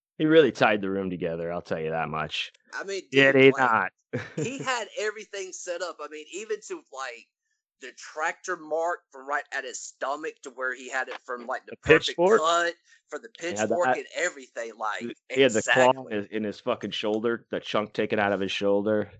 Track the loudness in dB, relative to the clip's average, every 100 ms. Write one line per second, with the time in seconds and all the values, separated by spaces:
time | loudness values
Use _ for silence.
0 | _ -2 6 8 8 6 4 4 0 -2
1 | -2 -4 -4 -4 -4 -6 -6 -4 -2 -2
2 | -2 -4 -4 -6 -10 _ _ -12 -8 -10
3 | 2 6 6 10 8 8 2 2 0 _
4 | -12 -10 -8 -6 -6 -6 -4 -4 -6 -6
5 | -6 -6 -12 -12 -12 -12 -10 -8 -8 -8
6 | -14 -14 -14 -12 -8 -8 -8 -14 _ -12
7 | -12 -12 _ _ _ _ _ _ -18 -18
8 | -14 -4 -4 -4 -8 -8 -4 -2 0 -2
9 | _ -16 -6 -4 -4 -8 -8 -12 -14 -8
10 | -6 -4 -8 -12 -16 -6 -6 -6 -6 -6
11 | -6 -10 -10 -10 -6 -8 -8 -6 4 4
12 | 4 2 4 4 4 2 0 -6 _ _
13 | -16 -14 -14 -10 -8 -2 -2 2 2 0
14 | -4 -4 -4 -6 -16 -12 -12 -8 -8 -6
15 | -10 -12 -6 2 4 4 2 4 6 4
16 | -2 -6 -4 -6 -6 -6 -4 -4 -4 -4
17 | -2 0 -2 -4 -4 -8 -2 -4 -2 -2
18 | 0 2 2 2 -2 0 2 2 2 0
19 | -2